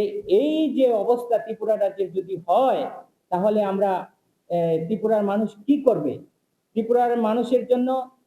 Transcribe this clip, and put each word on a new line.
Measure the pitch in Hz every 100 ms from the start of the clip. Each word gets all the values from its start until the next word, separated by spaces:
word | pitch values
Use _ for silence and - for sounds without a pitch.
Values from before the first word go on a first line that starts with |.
| 202 - -
এই | 190 294 311 311
যে | 254 262
অবস্থা | 226 196 240 - 220
ত্রিপুরা | 220 220 214 214
রাজ্যের | 196 190 185
যদি | 180 180 190
হয়, | 170 196 262 180 131 - - _ _
তাহলে | 180 208 214
আমরা, | 202 196 196 185 - _ _ _ -
এ, | 175 165 160 165
ত্রিপুরার | 220 220 220
মানুষ | 202 202 214 - -
কি | 294
করবে? | 269 208 135 - - _ _ _ _
ত্রিপুরার | 220 226 240 240 240
মানুষের | 220 226 240 247 247
জন্য | 247 254 262 254 _